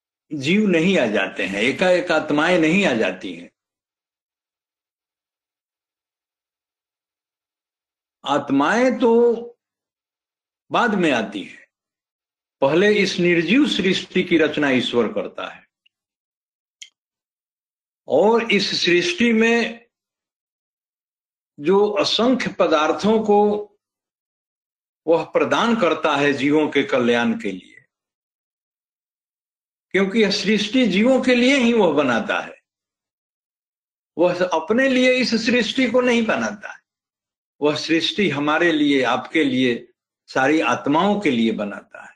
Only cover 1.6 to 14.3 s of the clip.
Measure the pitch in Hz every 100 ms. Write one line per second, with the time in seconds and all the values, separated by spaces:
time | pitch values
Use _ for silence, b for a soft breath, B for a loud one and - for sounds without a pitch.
1.6 | 120 - 185 180 175 156 139 147 165 180
2.6 | 156 190 180 117 95 92 98 85 87 _
3.6 | _ _ _ _ _ _ _ _ _ _
4.6 | _ _ _ _ _ _ _ _ _ _
5.6 | _ _ _ _ _ _ _ _ _ _
6.6 | _ _ _ _ _ _ _ _ _ _
7.6 | _ _ _ _ _ _ 139 143 - 139
8.6 | 151 214 254 214 233 233 240 226 - -
9.6 | _ _ _ _ _ _ _ _ _ _
10.6 | - 170 233 202 165 123 104 101 87 -
11.6 | _ _ _ _ _ _ _ _ _ -
12.6 | 139 160 208 208 190 - 175 170 160 254
13.6 | 269 - 190 175 - 185 180